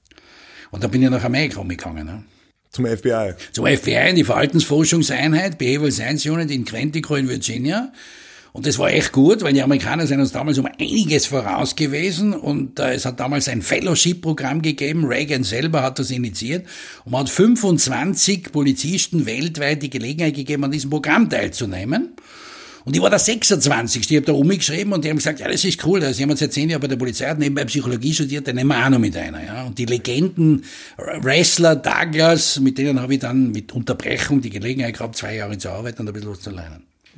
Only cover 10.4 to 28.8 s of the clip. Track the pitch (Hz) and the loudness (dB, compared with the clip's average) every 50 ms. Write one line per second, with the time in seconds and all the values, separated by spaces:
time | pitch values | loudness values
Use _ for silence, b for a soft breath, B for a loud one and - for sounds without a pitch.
10.4 | 135 151 135 135 131 - - - - - - 226 196 151 151 139 - - 139 131 | -2 0 0 0 0 -2 -4 -6 -6 -2 0 0 2 2 2 0 0 0 -2 -4
11.4 | 104 98 92 - 139 131 - - 156 139 139 147 170 196 170 165 208 208 190 302 | -2 -2 -2 -2 -2 -2 -2 -2 -2 -2 -2 -2 -2 -2 -2 0 0 0 0 -2
12.4 | - 147 143 - 135 131 - - 135 127 127 123 - 127 120 - 120 131 143 139 | -2 -2 -2 -2 -4 -6 -4 -4 -2 -2 -2 -2 -4 -4 -4 -4 -4 -2 -2 -2
13.4 | 135 139 120 113 87 - - - - 185 160 160 - 175 180 175 - 160 156 - | -2 -2 -2 -4 -2 0 -2 0 0 0 2 2 2 2 0 -2 -2 -4 -2 -2
14.4 | 143 127 143 165 156 160 147 - 143 147 156 170 156 127 - - 151 147 143 127 | -2 -2 -2 0 0 -2 -2 0 -2 -2 0 0 0 0 0 -2 -2 -2 -2 -2
15.4 | 127 95 113 120 151 165 160 143 127 131 127 - 131 - 131 123 123 110 87 - | -2 -2 -2 -2 -2 0 0 0 0 0 -2 -4 -4 -4 -2 -4 -4 -4 -6 -6
16.4 | 107 120 160 185 180 B B B B B B B B 110 123 131 139 - - - | -6 -4 -6 -6 -6 B B B B B B B B -4 -2 -2 -2 -2 4 6
17.4 | 196 233 247 233 214 190 170 139 - 131 127 117 143 190 190 - - 190 202 175 | 6 6 6 6 6 4 4 4 4 2 0 -2 -2 -2 2 2 2 2 2 0
18.4 | - - - 151 143 139 135 135 - 151 190 190 - - - 160 127 110 110 131 | -4 -4 -2 0 2 2 2 0 0 -2 -2 -2 -2 0 0 0 0 0 -2 -4
19.4 | 156 170 160 147 143 143 151 143 147 135 131 123 110 127 147 165 170 156 139 147 | -4 -4 -4 -2 -2 -2 -2 -2 -4 -6 -6 -6 -6 -6 -4 -2 -2 -2 -2 -2
20.4 | 135 143 147 139 143 135 147 151 131 139 151 151 139 151 160 226 226 160 - - | -4 -4 -2 -2 -2 -2 -2 -2 -2 -2 -4 -2 0 2 4 4 4 4 2 -2
21.4 | 104 - - - 123 101 92 92 98 120 160 233 339 339 - B B B B B | -2 -4 -4 -6 -6 -4 -6 -6 -4 -2 -2 -2 -2 -4 -8 B B B B B
22.4 | B B B B B B B B B 131 143 170 185 202 202 190 - - 240 220 | B B B B B B B B B -2 -2 2 4 4 4 4 4 2 0 2
23.4 | - - 202 156 117 143 135 117 117 110 - 120 104 - 151 147 - 165 147 139 | 2 2 2 4 4 2 2 0 0 -2 -2 -2 0 2 2 2 4 4 2 4
24.4 | 139 160 202 170 - 147 151 175 202 202 196 165 143 151 156 143 - 156 156 - | 4 4 4 2 0 -2 -2 -2 -2 0 -2 0 0 0 -2 0 0 -2 -4 -4
25.4 | - - - - - 190 - - - 160 196 190 156 135 123 120 139 147 147 139 | -4 -2 -2 0 0 0 0 0 2 2 2 2 2 0 0 0 0 0 2 2
26.4 | 156 120 - 139 151 160 165 143 143 131 135 120 127 123 110 - 127 139 160 151 | 0 0 0 0 0 0 0 -2 -2 -2 -2 -2 -2 -4 -2 -4 -4 -2 0 0
27.4 | 147 139 139 147 139 113 110 143 113 123 123 113 123 156 156 156 151 131 143 147 | 0 0 0 -2 -2 -2 -2 -2 -2 -2 -2 -2 0 -2 0 0 -2 -2 -2 -4
28.4 | 135 139 120 127 127 143 139 117 | -4 -4 -2 0 2 2 2 4